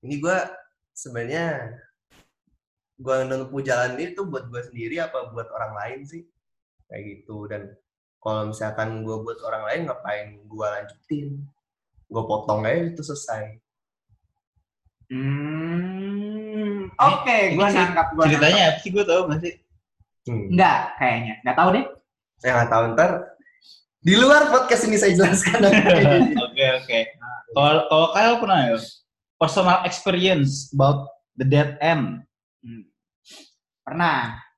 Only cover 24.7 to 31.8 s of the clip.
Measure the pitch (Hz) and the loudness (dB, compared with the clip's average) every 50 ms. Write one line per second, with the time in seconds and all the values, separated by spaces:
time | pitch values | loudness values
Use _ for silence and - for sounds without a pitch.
24.7 | 240 214 220 214 214 196 202 196 175 180 190 180 190 190 - 180 - 240 202 196 | 0 2 2 2 2 4 4 4 6 6 4 4 4 2 0 0 2 4 6 6
25.7 | 208 214 - 190 180 160 139 143 170 175 - - 151 - 123 120 - 131 135 131 | 6 6 6 6 6 6 6 6 6 6 4 4 2 0 -2 -4 0 0 2 2
26.7 | 127 127 - - 117 113 113 - - _ - 123 123 117 - - - 139 143 147 | 2 -2 -2 -2 -2 -2 -2 -2 -8 _ -16 -16 -16 -16 -16 -4 2 4 4 6
27.7 | 151 160 151 - 160 156 165 160 - 196 220 233 240 226 226 202 190 160 131 120 | 6 4 4 4 4 4 4 4 4 4 4 4 4 2 2 2 2 2 4 2
28.7 | 113 113 113 - - _ _ _ _ _ _ _ _ _ 165 156 - 196 185 180 | 0 -2 -4 -10 -18 _ _ _ _ _ _ _ _ _ -2 0 2 2 4 4
29.7 | 180 - - 180 - - - 196 180 180 180 190 185 156 139 131 - - - - | 4 2 0 -4 -8 -4 -4 -2 0 2 2 2 2 2 0 0 -2 -6 -10 -6
30.7 | - 139 135 139 143 139 - - - _ _ _ _ - 131 135 147 147 147 139 | 0 2 4 4 4 0 -4 -12 -18 _ _ _ _ -2 0 2 4 4 2 0
31.7 | 139 - | -2 -2